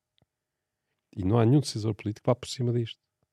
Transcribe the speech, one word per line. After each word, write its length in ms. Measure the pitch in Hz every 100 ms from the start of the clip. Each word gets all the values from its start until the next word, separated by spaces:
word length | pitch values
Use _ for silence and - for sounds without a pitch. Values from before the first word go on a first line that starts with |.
| _ _ _ _ _ _ _ _ _ _ _ 110
E 80 | 95
não 140 | 117
há 60 | 113
nenhum 140 | 147
decisor 360 | 127 113 110 104
político 280 | 107 104 -
que 40 |
vá 60 | 120
por 120 | -
cima 240 | - 120
disto, 280 | 120 113 - _ _ _